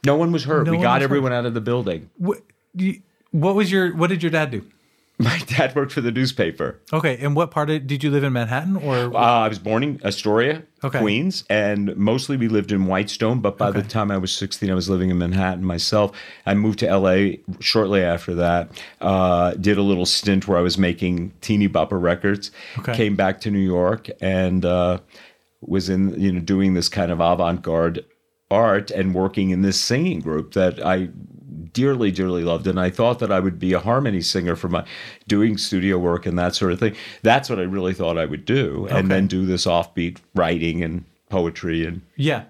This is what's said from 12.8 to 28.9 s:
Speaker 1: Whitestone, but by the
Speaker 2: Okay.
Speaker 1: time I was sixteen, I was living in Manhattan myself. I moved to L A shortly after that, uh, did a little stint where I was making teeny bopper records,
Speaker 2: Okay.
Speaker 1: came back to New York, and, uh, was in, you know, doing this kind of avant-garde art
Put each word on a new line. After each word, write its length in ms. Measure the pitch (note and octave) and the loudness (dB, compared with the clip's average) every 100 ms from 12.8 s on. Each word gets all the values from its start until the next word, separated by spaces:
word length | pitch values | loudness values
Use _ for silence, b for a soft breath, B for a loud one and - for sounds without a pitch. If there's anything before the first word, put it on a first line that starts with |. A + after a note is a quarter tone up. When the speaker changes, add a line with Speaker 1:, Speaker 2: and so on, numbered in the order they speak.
| F#2+ | 2
Speaker 1:
Whitestone, 520 | F#2+ G2+ - A2 B2 | 0 -2 -2 0 2
but 160 | G#2 G2+ | 0 0
by 120 | G#2 | 0
the 100 | G2+ | 0
Speaker 2:
Okay. 80 | G#2 | -2
Speaker 1:
time 220 | A2+ G#2 | -2 0
I 60 | G2 | -2
was 140 | F#2 | -2
sixteen, 360 | - G2 - G2+ | -6 -6 -4 -2
I 40 | |
was 140 | F#2 F2+ | -2 0
living 220 | F#2 F#2 | 0 2
in 80 | F2+ | 0
Manhattan 460 | F2 F#2 F#2 F2+ | 0 0 0 -2
myself. 460 | F#2+ E2+ - G#2+ G2+ B B B - | -4 -2 0 2 2 B B B 0
I 80 | |
moved 240 | G2+ G#2+ G2+ | 2 2 0
to 80 | G2 | 0
L 200 | F#2+ F#2+ | 2 4
A 300 | F#2 G2 E2 - F2+ | 4 2 -2 -10 -6
shortly 420 | - A#2 G2+ G2 | 0 2 4 2
after 320 | F2+ E2+ - | 2 0 -2
that, 360 | F2 F2 F2 E2+ B B B | 0 2 2 -2 B B B
uh, 520 | F2+ F#2+ F#2 F2 F2 | 0 2 4 4 2
did 240 | - F#2+ G2+ | 2 2 2
a 40 | |
little 240 | G2+ F#2+ F2+ | 2 2 0
stint 420 | - G2+ F#2+ G2 | -2 2 0 2
where 100 | F2+ | 2
I 40 | |
was 140 | F2 E2+ | 2 2
making 540 | F#2 F2 F#2 F2+ F2+ - | 0 0 -2 -2 -6 -10
teeny 280 | - G#2 G2+ | -2 2 2
bopper 320 | E2+ D#2+ G2 | 2 0 0
records, 480 | F2 F2 G2+ G2+ - B B B | 0 0 0 -2 -6 B B B
Speaker 2:
Okay. 140 | - | -6
Speaker 1:
came 200 | A#2+ G#2+ | 0 0
back 260 | G2 F#2+ F#2+ | 2 0 0
to 80 | - | -2
New 100 | G2+ | 0
York, 480 | F#2+ F2+ F2+ A2 - - | 2 2 2 0 -6 -6
and, 440 | F#2+ F#2 F#2 F#2 | -2 0 0 0
uh, 340 | F2 F2+ F2+ F2+ - B B B B _ | 2 2 2 -2 -6 B B B B _
was 280 | - F#2 F2 | -4 -4 0
in, 300 | F#2 G2 D#2+ | 0 0 2
you 120 | G2 | 0
know, 80 | F2+ | 0
doing 340 | E2 F#2+ G2 | 0 2 4
this 140 | F2+ E2+ | 2 0
kind 240 | - F2 | -2 -2
of 80 | E2+ | 2
avant-garde 840 | E2+ F2 E2+ F2 E2+ E2 E2 E2+ - _ _ _ _ | 2 2 2 0 -2 0 0 -2 -12 _ _ _ _
art 400 | G2+ A#2 G2+ G2+ | 2 4 2 0